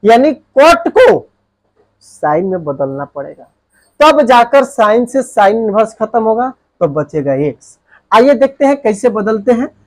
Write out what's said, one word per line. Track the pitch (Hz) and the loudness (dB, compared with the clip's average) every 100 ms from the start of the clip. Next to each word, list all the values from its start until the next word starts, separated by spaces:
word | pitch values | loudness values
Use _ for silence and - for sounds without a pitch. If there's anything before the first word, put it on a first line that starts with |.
यानी | 202 233 294 | 2 2 2
cot | 269 _ 269 311 339 339 | -2 _ 2 4 2 0
को | 415 494 165 - _ _ _ _ _ _ _ | 2 4 2 -4 _ _ _ _ _ _ _
साइन | _ - 151 156 190 | _ -8 -4 -2 -4
में | 185 | -6
बदलना | 151 135 135 139 143 | -8 -8 -8 -8 -12
पड़ेगा, | 143 143 - - _ _ _ _ - | -14 -16 -18 -20 _ _ _ _ 0
तब | 302 294 | 2 2
जाकर | 240 247 233 277 262 | 2 2 4 0 0
साइन | - 208 226 240 | 0 0 0 -2
से | 269 | -4
साइन | - - 202 226 | -4 0 0 0
inverse | 220 202 214 - | -2 -2 -2 -6
खत्म | 220 233 | -6 -2
होगा | 220 220 254 - _ - | -2 -2 -6 -10 _ -6
तो | 165 | -4
बचेगा | 147 147 156 139 135 | -4 -6 -6 -4 -4
एक्स। | 147 120 _ _ _ _ - | -4 -8 _ _ _ _ 0
आइए | 220 262 233 | 2 4 2
देखते | 269 - 277 | 0 0 -2
हैं | 277 | 0
कैसे | 226 202 247 | -4 -2 -2
बदलते | 214 208 220 208 | -2 -4 -2 -2
हैं। | 233 294 _ | -2 -4 _